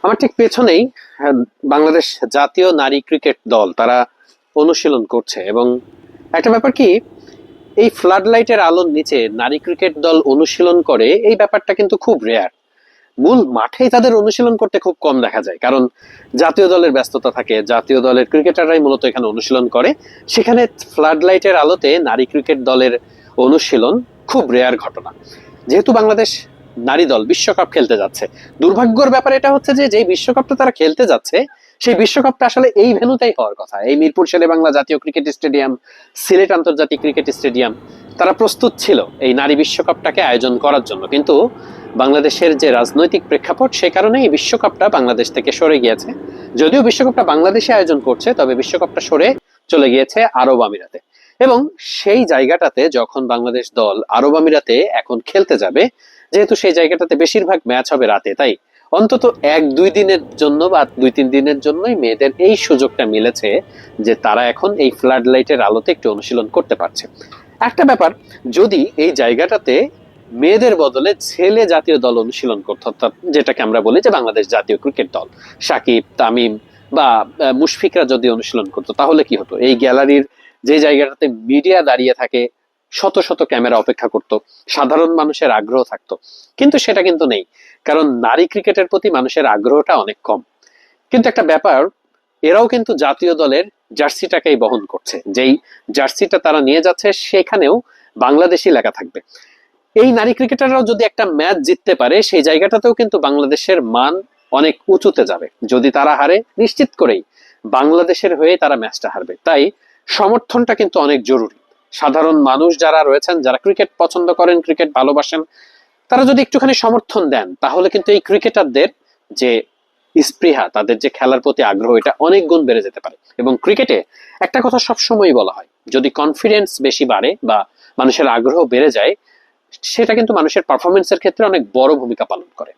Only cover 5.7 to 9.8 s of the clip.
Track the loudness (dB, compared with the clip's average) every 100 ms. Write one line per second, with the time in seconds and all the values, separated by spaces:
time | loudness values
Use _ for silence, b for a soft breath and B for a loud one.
5.7 | -2 -8 -20 _ -20 -6 -2 0 0 0
6.7 | 2 2 2 -2 -20 B B B -20 _
7.7 | 0 0 0 0 0 2 0 2 0 2
8.7 | 2 0 -2 -2 -2 -2 -4 -4 -4 -6
9.7 | -4